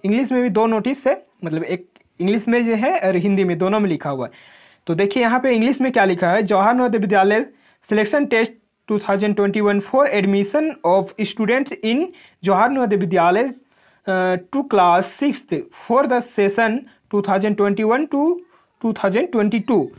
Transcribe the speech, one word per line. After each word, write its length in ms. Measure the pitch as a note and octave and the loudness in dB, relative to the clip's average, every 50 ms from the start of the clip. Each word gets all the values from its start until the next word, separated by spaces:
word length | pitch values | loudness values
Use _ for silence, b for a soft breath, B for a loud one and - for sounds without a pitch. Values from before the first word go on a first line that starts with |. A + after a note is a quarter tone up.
| - | -4
इंग्लिश 280 | F#3+ G#3 A#3+ C#4 - | -2 0 0 -2 -2
में 100 | B3+ B3+ | -2 0
भी 60 | B3 B3 | 0 0
दो 160 | F3+ G#3+ A3 | 0 0 0
नोटिस 400 | A3+ A3+ A3 G3 B3 C#4+ - - | 2 0 0 -2 -4 -4 -2 -2
है, 160 | C4 E4+ F#4 - _ _ _ F#3 | -2 -2 -2 -6 _ _ _ -8
मतलब 200 | E3 D#3 D#3+ E3 | -6 -6 -6 -4
एक 220 | - F3+ F3+ - - _ _ _ _ _ - | -6 -6 -8 -10 -12 _ _ _ _ _ -4
इंग्लिश 280 | F3 F#3+ G#3+ A3+ G#3 A#3 | -2 0 0 0 0 0
में 160 | A#3 A#3+ A#3+ | 0 2 2
जो 100 | A#3 A3+ | 0 0
है 220 | G#3+ A#3 D4 F#4+ - | 0 0 0 0 0
और 180 | G#3 F#3+ F#3 | 0 0 0
हिंदी 280 | F3+ E3+ G3+ G3 F#3+ G3 | 0 2 2 2 2 0
में, 120 | F3+ F3 D#3 | 0 0 0
दोनों 220 | F3+ F#3+ G3+ G#3+ | 0 0 0 0
में 80 | G#3 F#3+ | 0 0
लिखा 220 | D#3+ C#3+ - D3 | -2 -4 -4 -6
हुआ 160 | C#3+ C3 B2 | -6 -6 -8
है। 60 | A2 b b b b b b b b b b _ | -10 b b b b b b b b b b _
तो 80 | - E3 | -4 -2
देखिए 280 | D#3+ G3+ G3+ G3 B3+ | 0 0 0 0 0
यहाँ 180 | A#3+ A3+ A#3+ B3+ | 0 2 0 0
पे 120 | B3+ C4 | 0 0
इंग्लिश 280 | B3 A3 A3 B3+ C4 - | 2 2 2 0 0 0
में 120 | B3+ C4 | -2 0
क्या 120 | - A#3+ G3+ | 2 2 2
लिखा 260 | F#3+ F3+ F3 F#3 E3+ | 2 2 0 0 2
है, 120 | F3+ A3 | 2 2
जवाहर 320 | A3+ F3 G#3+ F#3 G3 A3 A#3+ | 2 2 2 2 2 2 2
नवोदय 240 | B3+ B3 B3 G#3+ A3+ | 2 2 0 0 0
विद्यालय 480 | G3 F#3 G#3 G3 F#3+ G3+ G#3 A3+ C#4 - b b b b b b _ - | 0 2 2 4 4 4 2 0 0 -4 b b b b b b _ -2
सिलेक्शन 380 | G#3+ G#3+ G#3+ G#3 D#4 D4 C#4+ | 0 0 0 0 0 -2 0
टेस्ट 260 | G3+ A#3+ A3 A#3 A3+ - _ _ _ _ _ _ - | 0 0 0 0 -2 -4 _ _ _ _ _ _ -4
टू 100 | G#3+ G3+ | -4 -4
थाउजेंड 380 | G#3 - G3 G3 G#3 G#3 G3+ | -2 -2 -2 0 0 0 0
ट्वेंटी 240 | G#3 G3+ G3+ F#3+ G#3+ | 0 0 0 0 0
वन 200 | G#3 G#3 G3+ G3+ G3+ | 0 0 0 0 -2
for 200 | - - C4 C#4+ C#4+ - | -2 0 0 2 2 0
admission 560 | G#3 F#3+ G3 G3 G3+ G3+ G3 - D4+ D#4 D#4+ C4+ - - E3+ | 0 0 2 0 0 0 0 -2 -2 -2 -2 -4 -4 0 0
of 240 | F3+ G3 F#3+ G3 - - A3 | 2 2 0 -2 -6 -6 -6
students 600 | G3+ - - A3 G#3 A#3+ C4+ C#4 - - - - | -6 -4 -4 -2 0 0 -2 -2 -4 -6 -6 -4
in 220 | A3 A#3 C#4 F4 F#4 b b b b b b | -2 -2 -2 -2 -4 b b b b b b
जवाहर 280 | - G3 F#3+ F#3 A3 B3+ | -2 0 2 2 2 2
नवोदय 260 | C#4 C4+ B3 G#3 G#3 | 0 0 0 0 0
विद्यालय 560 | G3 G#3 E3+ F#3 F3+ E3 F3 F#3 G#3 B3 C4+ A#3+ - b b b b b b b b _ G3 | 0 0 0 0 2 2 4 2 2 0 -2 -6 -12 b b b b b b b b _ -4
uh, 240 | F#3+ F#3 F#3 F#3 F#3 F3+ F3+ - | -2 -2 0 0 -2 -4 -4 -6
to 100 | - C#4 C#4 C#4 A3+ | -4 -4 -2 0 2
class 340 | G3 F3+ F3 E3+ F3+ F#3 - - - C#4 | 4 4 4 4 2 0 -2 -6 -4 -2
sixth 300 | D4 A#3 - - - F3 - - - - - - - | -2 -2 -4 -6 -8 -6 -6 -6 -10 -16 -12 -4 0
for 180 | A#3 C4 C#4+ A#3 B3+ | 0 2 2 2 0
the 60 | A#3+ A#3+ - | -2 -4 -4
session 500 | - - G3+ G3 G3 A3+ A#3 A3 A3 C4 B B B B B _ | -2 0 0 0 2 0 0 0 0 -4 B B B B B _
two 120 | - G3+ G3+ G3+ | -4 -2 0 0
thousand 320 | G3 F#3+ G3 G#3+ G#3 G#3 G3+ | 0 0 0 0 0 0 0
twenty-one 440 | G3+ G3+ G#3 A3 G#3+ A#3 C4 D#4+ D4+ - | 0 0 0 0 0 0 0 -2 -2 -2
to 80 | C#4 D4 E4 F4+ F4 b b b b b b b _ | 0 0 0 0 -2 b b b b b b b _
two 100 | - A3+ G#3+ - | -4 -4 -2 -2
thousand 280 | - G3 F#3 A3+ E4+ F4 - | -2 0 0 0 -2 -2 0
twenty-two, 460 | A3+ G#3 G#3+ A3+ A3+ G3 - A#3+ F#3+ C3+ B B | 0 0 0 0 -2 -2 0 0 0 0 B B